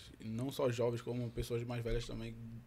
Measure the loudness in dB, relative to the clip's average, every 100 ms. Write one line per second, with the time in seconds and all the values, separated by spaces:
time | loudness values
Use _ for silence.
0 | -14 -10 -4 -2 0 4 4 6 4 2
1 | 0 -2 -2 -2 0 0 0 0 2 2
2 | 2 -4 -4 -6 -8 -10